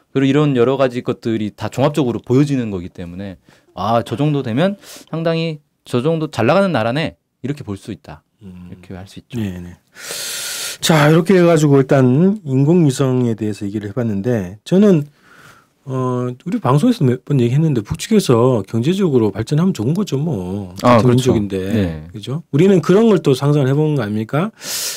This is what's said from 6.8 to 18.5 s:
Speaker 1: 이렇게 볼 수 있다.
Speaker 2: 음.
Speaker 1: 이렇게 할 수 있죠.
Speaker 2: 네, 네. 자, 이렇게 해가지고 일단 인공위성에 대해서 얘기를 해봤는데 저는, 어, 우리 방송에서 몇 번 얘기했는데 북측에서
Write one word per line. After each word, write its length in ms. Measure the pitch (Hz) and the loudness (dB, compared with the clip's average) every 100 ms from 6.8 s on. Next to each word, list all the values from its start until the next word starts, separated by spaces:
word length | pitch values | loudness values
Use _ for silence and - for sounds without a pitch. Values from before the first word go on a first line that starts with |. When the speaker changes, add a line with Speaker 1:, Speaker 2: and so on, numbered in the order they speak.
| 110 131 139 - _ _ | -2 -2 -6 -8 _ _
Speaker 1:
이렇게 240 | 123 147 - | -10 -10 -8
볼 100 | 98 | -12
수 160 | - | -10
있다. 320 | 92 - 78 _ _ | -16 -16 -20 _ _
Speaker 2:
음. 280 | 101 90 90 | -20 -20 -18
Speaker 1:
이렇게 220 | 90 90 | -20 -16
할 120 | 92 101 | -16 -16
수 140 | - | -20
있죠. 180 | - 123 | -12 -8
Speaker 2:
네, 220 | 104 87 | -8 -8
네. 160 | 87 87 _ - - - - - - - - - | -14 -18 _ -20 -14 -12 -10 -10 -10 -10 -12 -6
자, 300 | - 160 147 | 0 4 4
이렇게 260 | 165 170 185 | 4 4 4
해가지고 400 | 170 165 151 139 | 4 4 4 4
일단 640 | 135 143 127 131 185 214 | 4 4 4 4 2 0
인공위성에 920 | 151 131 143 180 151 123 135 127 120 107 | -2 0 2 4 2 2 0 0 -2 -2
대해서 300 | 107 101 101 | -4 -6 -6
얘기를 220 | 104 101 | -6 -6
해봤는데 680 | 113 117 101 104 120 90 104 - | -4 -4 -2 -2 -2 -4 -10 -2
저는, 400 | 185 208 170 143 _ _ _ - - _ _ 135 | 4 4 4 0 _ _ _ -20 -20 _ _ -10
어, 420 | 131 127 123 123 123 175 | -4 -4 -4 -6 -8 -8
우리 140 | 226 | -4
방송에서 460 | 123 143 247 233 131 | 0 2 2 2 0
몇 180 | 120 | 0
번 160 | - 143 | -2 0
얘기했는데 420 | 120 135 160 123 | 2 2 0 0
북측에서 840 | 101 165 - 220 - 117 127 | -4 -8 0 0 4 2 4